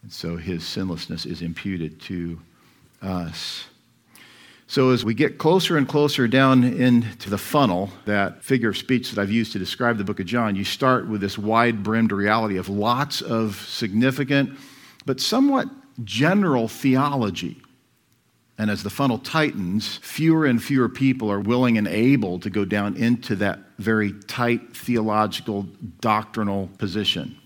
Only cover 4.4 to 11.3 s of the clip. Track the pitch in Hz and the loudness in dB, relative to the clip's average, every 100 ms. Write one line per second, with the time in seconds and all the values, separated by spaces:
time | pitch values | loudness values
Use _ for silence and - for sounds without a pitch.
4.4 | - - _ - 131 123 104 110 147 - | -20 -20 _ 2 4 4 0 2 0 2
5.4 | 151 185 170 160 131 147 147 135 120 131 | 2 4 2 0 2 2 2 2 2 6
6.4 | 135 131 123 - 123 120 110 95 98 101 | 6 6 4 4 4 4 2 -6 -6 -4
7.4 | - 151 131 90 98 - - 104 98 - | 0 2 2 2 -4 -8 -4 -2 -2 -6
8.4 | - 135 113 98 - 127 - 104 101 113 | -2 0 0 -2 -2 -2 -2 -4 0 0
9.4 | 107 101 92 - 123 113 98 101 92 120 | -2 -6 -8 -2 -2 0 -4 -4 -2 -2
10.4 | 113 98 98 - 135 127 - 107 98 | 0 -2 -4 0 2 2 0 -4 -4